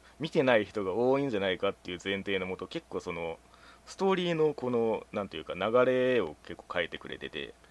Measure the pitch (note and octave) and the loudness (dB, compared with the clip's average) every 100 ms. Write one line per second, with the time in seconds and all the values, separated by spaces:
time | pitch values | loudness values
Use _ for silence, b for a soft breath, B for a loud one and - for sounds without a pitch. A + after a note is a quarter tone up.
0 | B B D#3 E3+ C3 A#2 G2+ G#2+ F#2+ F#2 | B B -2 2 4 4 4 -2 -2 0
1 | B2 C3+ C#3 G#2+ G2 F2+ G2 G2 - F2+ | 2 2 2 0 0 0 -2 -4 -8 -6
2 | F#2+ G2 F#2+ G2 F#2 F#2 F#2 E3+ - F#2+ | -2 -4 -2 -4 -2 -6 -8 -10 -8 -8
3 | F2+ E2+ E2 D#2+ - B B B - - | -6 -6 -6 -8 -14 B B B -20 -2
4 | F#3+ F#3 F3 E3 D#3 C#3+ B2 A#2+ A2+ G#2 | 0 2 0 2 2 2 0 2 2 0
5 | - G2+ G2 D#2+ D2+ D2+ G2+ A#2+ B2+ B2+ | -2 -6 -6 -8 -8 -2 2 6 6 4
6 | B2+ B2 E2+ D2 - F2 - F2 E2 D#2 | 4 2 2 -4 -14 -14 -6 -4 -2 -4
7 | D2 C2+ C2+ D2+ C#2 - B | -10 -10 -8 -8 -10 -12 B